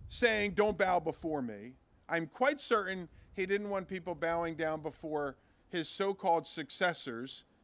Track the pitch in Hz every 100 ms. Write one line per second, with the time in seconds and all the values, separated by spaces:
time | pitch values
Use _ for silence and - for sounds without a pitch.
0 | - - 240 214 208 180 208 202 185 180
1 | 160 143 165 151 120 101 117 131 _ _
2 | - 165 165 - 262 302 - 220 190 185
3 | 170 - - - 190 202 208 196 185 185
4 | 175 156 165 170 170 156 156 156 151 -
5 | 160 151 143 131 _ _ _ 180 156 -
6 | 196 196 190 165 - - 143 - 180 165
7 | 139 117 131 - - _